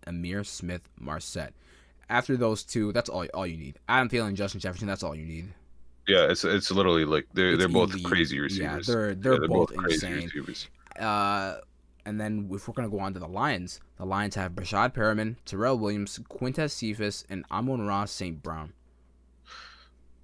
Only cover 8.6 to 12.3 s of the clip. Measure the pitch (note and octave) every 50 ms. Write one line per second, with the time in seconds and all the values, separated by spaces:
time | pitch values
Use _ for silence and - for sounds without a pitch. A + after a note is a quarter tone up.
8.6 | F2 D#2+ D#2+ E2 E2+ G2 A#2+ A2+ G#2+ G#2 G2 F#2 G2 C3 C3 C#2 D2+ E2 - F#2
9.6 | E2 - - - F2 E2+ D#2+ D#2 - F#2 E2+ - E2+ E2+ - D2 C2+ C2+ C2 -
10.6 | - - - - - - - - G#2+ A2 G#2 G#2 G2+ G2+ G2+ G2+ G2 F#2+ E2 -
11.6 | - - _ _ _ _ _ _ _ G#2 G#2 G#2+ G#2+ G#2+